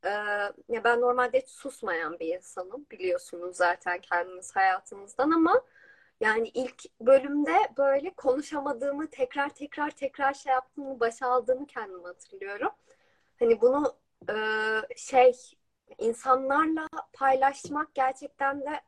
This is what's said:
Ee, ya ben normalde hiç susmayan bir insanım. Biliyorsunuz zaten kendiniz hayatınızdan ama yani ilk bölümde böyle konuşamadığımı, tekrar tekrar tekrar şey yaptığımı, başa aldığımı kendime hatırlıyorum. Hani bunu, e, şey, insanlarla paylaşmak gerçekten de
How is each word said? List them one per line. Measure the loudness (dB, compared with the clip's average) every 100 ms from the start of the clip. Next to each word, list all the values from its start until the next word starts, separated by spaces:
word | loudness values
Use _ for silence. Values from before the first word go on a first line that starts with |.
Ee, | -4 -4 -4 -4 -4 -8 -8
ya | -2
ben | 2 2
normalde | 2 2 2 0
hiç | -2
susmayan | -14 -14 -10 -6 -4 -4 -6
bir | -6 -6
insanım. | -8 -12 -12 -12 -16
Biliyorsunuz | -6 -2 -2 -4 -12 -10 0
zaten | 0 0 -4 -6
kendiniz | -2 -4 -4 -10 -8 0
hayatınızdan | 2 2 -6 -18 -16 -2 2
ama | 4 6 4 0 _ -20 -20 _ _
yani | 0 0 -2
ilk | -2 -6 -8 -20 _
bölümde | 6 6 6 -2 2 2 2 2
böyle | 2 2 -2
konuşamadığımı, | -4 0 0 -2 -6 -4 -4 -4 -4 -8
tekrar | -4 -4 -2 -4
tekrar | -6 -14 -6 -6
tekrar | -4 -8 -2 -2
şey | -2 -2
yaptığımı, | -2 -2 -12 -10 -2
başa | -2 -2 0
aldığımı | 0 0 -2 -4
kendime | -12 -12 -12
hatırlıyorum. | -16 -18 -20 -14 -12 -6 -6 -8 _ _ _ _ _ _
Hani | 2 4
bunu, | 4 2 -2 -4 _ _ -8
e, | -4 -2 -2 -2 -2 -4 -14
şey, | 0 6 6 6 -10 _ _ _ _ -6
insanlarla | -4 -4 0 2 4 2 2 0 -6 -12 -16
paylaşmak | -2 2 4 2 0 -8 -6 -6
gerçekten | -2 -2 -2 -14 _ -4 -2
de | -6 -8